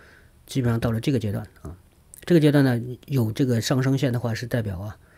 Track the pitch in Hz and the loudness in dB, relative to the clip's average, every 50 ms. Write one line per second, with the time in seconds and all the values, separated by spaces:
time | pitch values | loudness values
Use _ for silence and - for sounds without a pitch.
0 | - - - - - - _ - - - - 139 123 120 113 117 120 120 113 117 | -20 -20 -20 -20 -20 -20 _ -20 -14 -8 -4 -2 0 0 0 0 0 0 -2 0
1 | 117 156 139 113 107 104 98 110 110 - - - - 80 85 - - - _ _ | 0 0 0 0 0 -2 -4 -4 -8 -10 -16 -16 -16 -16 -16 -16 -20 -20 _ _
2 | _ _ - - - - 180 165 147 151 139 147 135 131 123 117 120 123 123 - | _ _ -20 -8 0 2 4 4 6 6 4 6 4 4 2 0 -2 -6 -10 -12
3 | - - 139 131 113 107 110 - 143 127 120 113 107 - 143 127 127 131 135 131 | -8 -4 -2 0 0 0 0 0 0 2 2 0 0 0 0 0 2 2 0 0
4 | 143 131 120 120 - 117 110 - 123 117 - 120 107 101 92 87 101 107 - - | 0 0 -2 -2 -2 -4 -4 -6 -6 -4 -4 -4 -2 -4 -6 -8 -8 -10 -12 -14
5 | - _ _ | -20 _ _